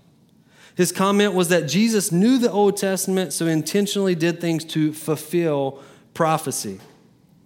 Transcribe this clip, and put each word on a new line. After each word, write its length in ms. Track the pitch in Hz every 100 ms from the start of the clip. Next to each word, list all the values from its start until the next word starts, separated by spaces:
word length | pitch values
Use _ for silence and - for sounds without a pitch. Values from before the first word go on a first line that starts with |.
| _ _ _ _ _ _ -
His 160 | - 175
comment 440 | - 190 202 208
was 140 | 185 170
that 200 | 180 151
Jesus 420 | 160 226 220 -
knew 260 | 170 214 262
the 120 | 233
Old 280 | 185 208 196
Testament, 560 | 196 190 - 185 180
so 120 | - 165
intentionally 680 | 160 151 202 202 202 190
did 260 | 175 165 170
things 240 | 170 160 160
to 280 | 160 156
fulfill 880 | 151 - 151 - 175 170 143 135 135 - - _
prophecy. 680 | - 160 160 143 - 110 95 - - _ _ _ _